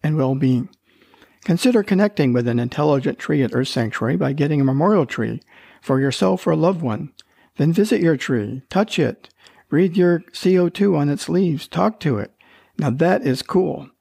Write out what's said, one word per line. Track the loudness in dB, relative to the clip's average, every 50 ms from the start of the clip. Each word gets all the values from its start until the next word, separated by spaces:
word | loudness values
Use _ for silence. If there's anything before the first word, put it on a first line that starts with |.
and | -2 -2 0
well-being. | 0 0 0 0 0 2 2 2 0 -2 -6 _ _ _ _ _ _ _ _ _ _ -20 _ _ _ _
Consider | -2 -2 2 2 2 2 2 2
connecting | 2 2 2 2 0 0 0 0 2
with | 2 0 0 0
an | 0 -2
intelligent | -2 -4 -4 -2 0 0 0 0 0 -4 -6 -6
tree | -4 -2 0 0 0
at | 0 0
Earth | -2 -4 -2
Sanctuary | -2 -4 -4 -2 -4 -4 -2 -2 -2
by | 0 -2 -2
getting | 0 -2 0 0 2 2
a | 2
memorial | 2 2 2 2 2 2 2 0
tree | 0 -2 -6 -6 -6 -6 -10 _ _ -20 -20 -20 -20 -20 _
for | _ -2 0 0
yourself | 2 0 0 0 0 0 0 0 0
or | 0
a | 0
loved | 2 2 0 0 0
one. | -2 -4 -4 -4 -6 -10 _ -20 _ _ _ _ _ _ _
Then | 0 0 2
visit | 2 2 2 2 2 2
your | 2 2 2
tree, | 0 -2 -2 -2 -2 -2 -4 -8 -12 -14 _
touch | -2 -2 -2 0 0 -2
it, | -2 -2 -2 _ -16 -20 _ _ _ -20 _ _ _ _
breathe | 0 2 2 2 2
your | 2 4 4 2 0 -2 -8
C | -18 -2 0 2 4 4
O | 2 0
two | 0 0 0 2 2
on | 2 0 0
its | -2 -4 -4 -2
leaves, | 0 0 0 0 -2 -4 -6 -6
talk | -2 0 0 0 -2 -2
to | -4 -2 -2 -2
it. | -4 -8 _ _ _ _ _ _ _ _ _
Now | -4 -2 -2
that | 0 0 2 2 2 0 0
is | -2 -2 -2
cool. | -6 -2 0 0 0 0 -4 -8 -12 -18 _ _